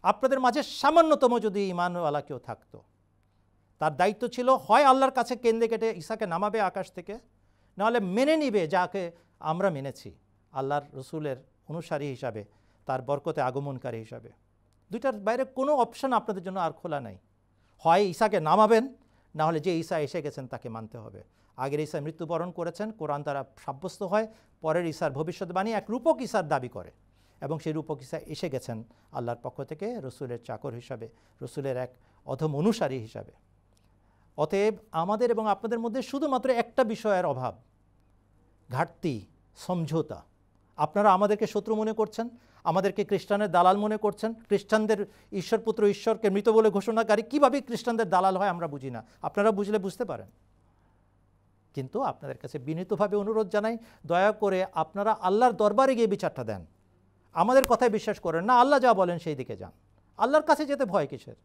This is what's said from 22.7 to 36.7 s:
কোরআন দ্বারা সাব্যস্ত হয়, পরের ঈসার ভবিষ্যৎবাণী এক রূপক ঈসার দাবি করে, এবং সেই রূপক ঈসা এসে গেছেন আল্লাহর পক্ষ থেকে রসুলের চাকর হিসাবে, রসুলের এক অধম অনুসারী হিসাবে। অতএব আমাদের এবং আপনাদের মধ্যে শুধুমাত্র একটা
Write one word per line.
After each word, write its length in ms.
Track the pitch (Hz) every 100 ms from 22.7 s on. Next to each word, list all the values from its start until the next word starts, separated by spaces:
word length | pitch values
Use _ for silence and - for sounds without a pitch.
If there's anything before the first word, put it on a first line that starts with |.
| 170 214
কোরআন 320 | 214 151 143
দ্বারা 220 | 147 139 - -
সাব্যস্ত 440 | - 135 185 -
হয়, 260 | 190 208 220 - _ _
পরের 260 | 160 160 170
ঈসার 240 | 156 160
ভবিষ্যৎবাণী 640 | 131 160 170 180 180 208
এক 120 | 220 202
রূপক 320 | 240 277 311
ঈসার 280 | 240 214 156
দাবি 200 | 143 123
করে, 220 | 104 87 _ _ _ _ _
এবং 180 | 139 123
সেই 140 | 165
রূপক 280 | 156 147 143
ঈসা 180 | 127 160
এসে 320 | 156 151 175
গেছেন 340 | 131 - 113 117 _ _
আল্লাহর 260 | 127 120 120
পক্ষ 200 | 131 -
থেকে 380 | 135 156 208 240
রসুলের 380 | 135 - 131 120
চাকর 280 | - 110 135
হিসাবে, 360 | 117 - 120 113 _ _ _
রসুলের 340 | 127 - 139 123
এক 180 | 123 _ _ _ -
অধম 300 | 131 156 143
অনুসারী 420 | 190 226 151 131
হিসাবে। 340 | 110 - 101 _ _ _ _ _ _ _ _ _ _ -
অতএব 380 | 151 196 214 208 -
আমাদের 380 | 160 170 214 240
এবং 180 | 226 220
আপনাদের 300 | 196 220 233
মধ্যে 240 | 233 247
শুধুমাত্র 480 | - 277 302 262 262
একটা 340 | 240 240